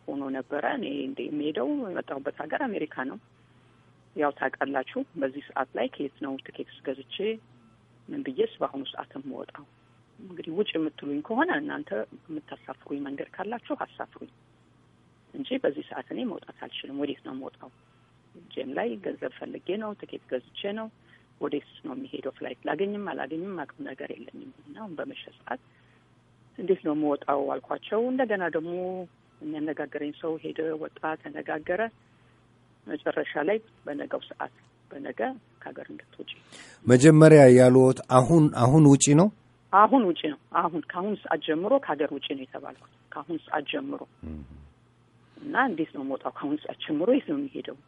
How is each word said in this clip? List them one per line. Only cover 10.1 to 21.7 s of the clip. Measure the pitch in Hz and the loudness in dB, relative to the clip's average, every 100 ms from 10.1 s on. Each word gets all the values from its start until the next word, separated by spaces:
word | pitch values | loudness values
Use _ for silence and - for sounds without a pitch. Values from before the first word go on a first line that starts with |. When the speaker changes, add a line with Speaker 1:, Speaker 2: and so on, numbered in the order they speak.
| _ | _
Speaker 1:
እንግዲህ | 190 170 - | -18 -14 -8
ውጭ | 165 208 | -4 -2
የምትሉኝ | 165 156 - 143 143 | -2 -4 -6 -8 -8
ከሆነ | - 226 330 151 | -4 -2 -2 -2
እናንተ | 147 143 151 202 214 - | -4 -10 -8 -8 -8 -12
የምታሳፍሩኝ | _ 156 - 135 - 135 - 143 | _ -14 -12 -18 -16 -16 -12 -10
መንገድ | 139 139 160 | -8 -10 -12
ካላችሁ | - 196 233 - 294 | -10 -10 -10 -8 -8
አሳፍሩኝ | - - 120 - - _ _ _ _ _ _ _ _ _ _ | -8 -10 -14 -14 -20 _ _ _ _ _ _ _ _ _ _
እንጂ | - 269 262 | -14 -6 -2
በዚህ | - - 139 | -2 -4 -10
ሰዓት | 139 - | -12 -10
እኔ | - | -8
መውጣት | 247 - - - | -8 -8 -14 -16
አልችልም። | 127 - - 139 | -14 -12 -12 -8
ወዴት | 143 135 | -6 -8
ነው | 156 | -12
የምወጣው? | 131 135 - 127 _ _ _ _ _ _ | -12 -14 -16 -20 _ _ _ _ _ _
እጄም | - - - 131 | -20 -16 -10 -8
ላይ | 143 220 220 | -4 -4 -6
ገንዘብ | 165 - - | -10 -8 -10
ፈልጌ | - - 151 - 196 | -10 -14 -14 -6 -6
ነው፣ | 214 | -6
ትኬት | 208 - 139 _ | -10 -14 -16 _
ገዝቼ | 127 - - 202 | -8 -8 -10 -8
ነው። | 214 220 _ _ - _ _ | -8 -10 _ _ -20 _ _
ወዴት | - 147 - | -6 -6 -8